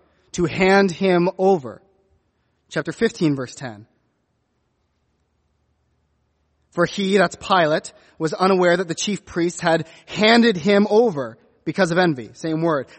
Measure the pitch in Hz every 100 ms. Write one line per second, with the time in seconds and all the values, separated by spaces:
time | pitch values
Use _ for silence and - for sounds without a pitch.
0 | _ _ _ - 170 - 185 196 196 156
1 | 190 175 175 185 190 185 123 92 _ _
2 | _ _ _ _ _ _ _ 160 156 -
3 | 226 - 160 139 123 - 131 104 110 _
4 | _ _ _ _ _ _ _ _ _ _
5 | _ _ _ _ _ _ _ _ _ _
6 | _ _ _ _ _ _ _ - 170 -
7 | 196 196 175 - - 190 156 165 - -
8 | _ - 160 202 190 190 175 175 165 165
9 | - 196 - 180 175 - 170 160 156 -
10 | - - 214 233 233 185 170 202 208 208
11 | 240 147 120 117 _ _ - 175 180 170
12 | 175 131 107 - 165 160 165 147 123